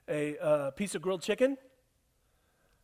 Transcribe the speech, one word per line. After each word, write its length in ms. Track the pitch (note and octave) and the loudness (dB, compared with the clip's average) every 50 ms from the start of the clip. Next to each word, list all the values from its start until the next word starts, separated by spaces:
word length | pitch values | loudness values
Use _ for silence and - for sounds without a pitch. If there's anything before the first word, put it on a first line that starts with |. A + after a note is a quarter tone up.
| _ | _
a, 300 | - D3+ D3+ D3 D3 D3 | -4 -4 -2 -2 -2 -4
uh, 340 | D3 E3+ D3+ D3+ D3 C#3 C#3 | -2 2 2 2 2 2 -2
piece 220 | - - G#3 F3+ - | -4 -4 -4 -4 -4
of 80 | F3 | -4
grilled 220 | D3+ F#3 F#3+ F3 - | -2 -2 -2 -2 -2
chicken 340 | G#3+ G3+ - B3+ C4+ C#4 - - - _ _ _ _ _ _ _ _ _ _ _ _ _ _ _ _ _ _ _ _ _ _ | -2 2 2 2 2 2 -2 -10 -18 _ _ _ _ _ _ _ _ _ _ _ _ _ _ _ _ _ _ _ _ _ _